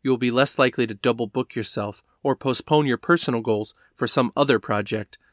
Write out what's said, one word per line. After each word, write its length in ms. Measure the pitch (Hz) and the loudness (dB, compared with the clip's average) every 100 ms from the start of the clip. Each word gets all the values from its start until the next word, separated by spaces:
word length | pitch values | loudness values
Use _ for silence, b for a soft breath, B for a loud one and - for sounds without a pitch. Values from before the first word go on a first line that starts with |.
you 80 | 131 | -2
will 80 | 123 | 0
be 120 | 123 | 2
less 280 | 120 139 - | 2 2 2
likely 280 | 127 - 117 | 2 0 -2
to 80 | |
double 320 | 101 127 117 113 | -2 -2 0 -4
book 280 | 127 127 | -4 -6
yourself 480 | 117 107 - 104 - - _ | -4 -2 -2 -6 -10 -20 _
or 120 | 143 | -4
postpone 520 | 127 135 123 - 151 143 | -2 -2 -2 2 2 2
your 100 | 120 | 0
personal 440 | - 170 - 117 | 2 2 2 -2
goals 340 | 113 107 107 b b | -2 -2 -4 b b
for 120 | - 123 | -6 -2
some 260 | - 123 - | 0 0 2
other 220 | 143 113 | 2 2
project 580 | - 104 101 107 104 - _ | 0 -4 -4 -6 -8 -18 _